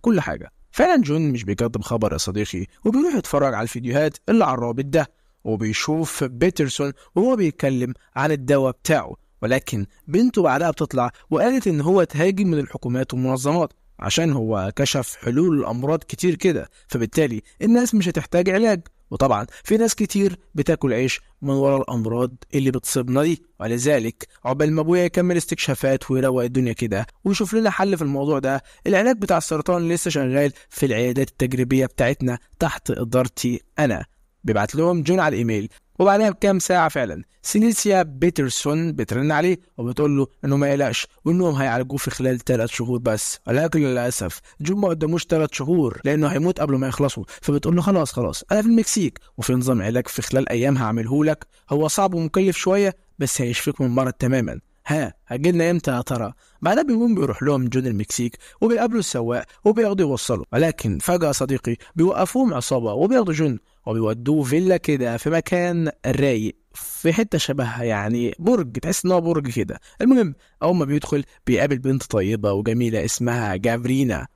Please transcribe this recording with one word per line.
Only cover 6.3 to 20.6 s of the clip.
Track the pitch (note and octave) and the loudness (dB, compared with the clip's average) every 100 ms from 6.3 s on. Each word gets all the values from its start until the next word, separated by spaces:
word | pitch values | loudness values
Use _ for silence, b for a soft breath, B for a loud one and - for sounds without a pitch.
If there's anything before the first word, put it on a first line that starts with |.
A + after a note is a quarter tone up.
| A#2+ F#3 - C#3+ - C#3 - b F3 | 0 0 2 -2 -2 -6 -6 b 0
وهو | A#3+ B3 | 2 2
بيتكلم | E3 - C#3 C3 B2 B2 b - | 0 0 -2 0 -2 -6 b -4
عن | D3+ | -2
الدواء | D3 B2+ C#3+ C3 | 0 2 2 2
بتاعه، | - - D3+ - - _ - | -2 0 0 -2 -12 _ -6
ولكن | A2+ C3 - A2 G2 b - | -2 -2 -2 -6 -6 b -2
بنته | E3+ B3 A3 | 2 2 4
بعدها | E3 C3+ E3 | 2 2 0
بتطلع | - D#3 C3 A#2+ - b | -2 -2 -2 -2 -4 b
وقالت | D#3 A#3 C4 G#3 | 0 2 2 0
إن | D#3 | 0
هو | D3 G3 | 2 4
اتهاجم | E3 D3 F3+ F#3+ F#3+ | 2 2 0 2 2
من | D#3 | 0
الحكومات | C3+ - B2 B2+ C3 | -2 -6 -4 -2 -2
والمنظمات | B2 C3 C3 C#3 E3+ D3+ _ _ - | -2 -2 0 0 0 0 _ _ -10
عشان | G2 - E3 | -4 0 0
هو | C#3 A2 G#2 F#2+ - | 0 0 -2 -2 -2
كشف | C#3 C#3+ A#2+ - | -2 -2 -4 -8
حلول | A#2+ B2+ F3+ D3 | -2 2 2 2
لأمراض | G#2+ A#2 C#3 D#3+ | 0 -2 -2 -2
كتير | - - F3+ E3 | -4 -4 0 2
كده، | F#3+ C3 - b b | 0 0 -4 b b
فبالتالي | A#2+ A2+ - D3 A2 - b | -4 -2 2 0 0 -10 b
الناس | A3 A#3 A#3+ G#3+ | 4 4 4 2
مش | F3 | 0
هتحتاج | D#3+ - F3 F#3 | -2 -2 0 2
علاج. | F#3+ A3+ F#3 - _ - | 2 2 0 -4 _ -10
وطبعا | A2+ C3+ G#2 G#2 B | 0 2 2 -2 B
في | - A3 | 0 2
ناس | A3+ - | 2 0
كتير | G#3 G3+ G3 F3 _ | -2 2 0 0 _
بتاكل | D#3 | -4